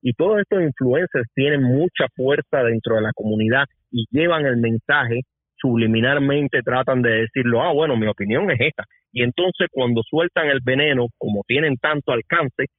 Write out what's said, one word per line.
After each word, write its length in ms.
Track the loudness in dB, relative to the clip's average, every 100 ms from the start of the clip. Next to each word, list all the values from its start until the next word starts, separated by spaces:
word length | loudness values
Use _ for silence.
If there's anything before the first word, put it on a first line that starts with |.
Y 100 | -4
todos 260 | 0 2 2
estos 200 | 2 0
influencers 680 | 0 0 0 2 0 -4 -4
tienen 280 | -2 0 2
mucha 460 | 2 2 0 0 -4 -2
fuerza 480 | 0 0 0 0
dentro 320 | 2 0 0 0
de 60 |
la 100 | 0
comunidad 500 | -4 -2 0 2 2 0 _ _
y 160 | -6 -2
llevan 340 | 0 0 0
el 120 | 0 0
mensaje 640 | 0 -2 0 0 0 -4 -6 _ _ _
subliminalmente, 1000 | 0 2 2 2 2 2 0 0 0 -2
tratan 380 | -2 -2 0 0
de 100 | 2
decirlo, 520 | 0 0 -2 0 2
"Ah, 100 | 2
bueno, 240 | 0 0 0
mi 100 | -2
opinión 420 | -2 -2 -2 0
es 80 | 0
esta". 240 | -2 -4 -16 _ _
Y 100 | -4
entonces 460 | -4 0 -4 -2 -4
cuando 320 | -2 0 0
sueltan 460 | -2 -2 0 0 0
el 120 | 0
veneno, 440 | 0 0 2 0 -2 -4
como 260 | -6 -4 -2
tienen 300 | 0 0 0
tanto 360 | -2 -4 -2
alcance 540 | -4 -2 -2 -2 -4 -8